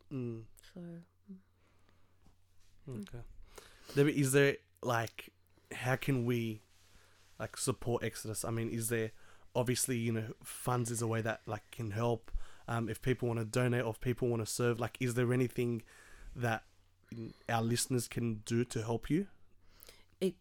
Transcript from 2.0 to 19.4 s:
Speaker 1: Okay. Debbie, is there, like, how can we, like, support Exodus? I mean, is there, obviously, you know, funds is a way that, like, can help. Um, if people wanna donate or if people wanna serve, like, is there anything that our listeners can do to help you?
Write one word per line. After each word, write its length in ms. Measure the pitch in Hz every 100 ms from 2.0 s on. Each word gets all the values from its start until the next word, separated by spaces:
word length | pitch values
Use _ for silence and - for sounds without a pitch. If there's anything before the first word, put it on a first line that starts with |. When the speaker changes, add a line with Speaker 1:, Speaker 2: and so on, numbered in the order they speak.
| - _ - _ _ - - - -
Speaker 1:
Okay. 280 | 165 202 - - - - - - - -
Debbie, 240 | 143 143 139
is 140 | 135
there, 240 | 139 139 - _ -
like, 480 | 117 117 110 - - _ _ - -
how 220 | - 123 131
can 280 | - 131
we, 380 | 120 120 113 107 - - - - - - - -
like, 180 | 107 -
support 460 | - 107 - 120
Exodus? 420 | 113 - 107 107
I 60 | -
mean, 200 | 113 113
is 180 | 113 110
there, 240 | 117 110 - - - -
obviously, 420 | 123 123 120 - 120
you 140 | 117
know, 120 | 113 110 -
funds 480 | - - - 123 117
is 120 | 117
a 40 | 117
way 140 | 113
that, 220 | 113 107 -
like, 240 | 107 -
can 200 | - 113
help. 400 | 101 120 117 - - - - -
Um, 220 | 117 113
if 120 | -
people 260 | 131 120 120
wanna 160 | 117
donate 380 | 110 123 123 120
or 80 | 117
if 100 | 110
people 280 | 127 120 123
wanna 180 | 117 107
serve, 340 | - 120 117
like, 160 | 117 -
is 140 | 127
there 180 | 117 120
anything 500 | 127 123 - 120 117 - - - - - -
that 280 | 120 110 - _ _ _ - 117 113 - -
our 140 | 117
listeners 460 | 117 120 - 127 -
can 340 | - 117 110 -
do 180 | 117
to 180 | 123 117
help 260 | 110 117 -
you? 160 | 156 196 -